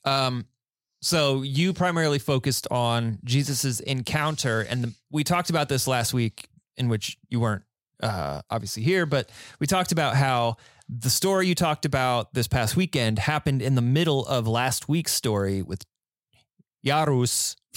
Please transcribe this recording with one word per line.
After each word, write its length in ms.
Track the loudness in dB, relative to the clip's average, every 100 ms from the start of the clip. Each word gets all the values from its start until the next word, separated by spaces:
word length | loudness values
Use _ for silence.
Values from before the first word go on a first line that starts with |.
um, 440 | -2 0 0 -2 -8 _ _ _ _ _
so 420 | -2 2 2 2
you 300 | 0 0 0
primarily 440 | 2 0 2 2 0
focused 480 | 0 0 0 -2 -2
on 480 | 0 2 2 0 -2
Jesus's 560 | 0 0 0 -2 -2 -2
encounter. 800 | -4 -4 -2 -2 -2 -2 -2 -2
And 220 | -2 -4 -4
the, 80 | -8 _
we 120 | -4
talked 280 | 0 0 0
about 180 | 0 0
this 160 | 0 0
last 240 | 0 0 0
week, 340 | -2 -4 -18 _ _ -4
in 120 | -2
which 260 | -2 -4 -12 -6
you 100 | -2
weren't, 220 | 0 -2 -8 _ _ _
uh, 400 | -4 -4 -4 -6 -6
obviously 320 | -8 -6 -4
here, 240 | 0 0 2
but 240 | -2 -4 -10 -18 -6
we 80 | 0
talked 240 | 0 0
about 240 | 0 2 4
how 400 | 4 4 0 -2 -10 -20 -14
the 220 | -6 -2
story 340 | 0 2 2 2
you 60 |
talked 320 | 2 0 0 0
about 480 | 2 2 0 -2
this 140 | -2 0
past 280 | 0 0 0
weekend 440 | 0 0 0 0
happened 420 | 0 -2 0 0
in 140 | 2 2
the 60 |
middle 440 | 2 2 2 0 0
of 220 | -2 0
last 420 | 0 0 -2 -2
week's 220 | -2 0
story 480 | -2 0 0 0 -2
with 220 | -4 -8 -12 _ _ _ _ _ _ _ _ _
Yarus 720 | 0 2 2 2 2 0 -4 -8 _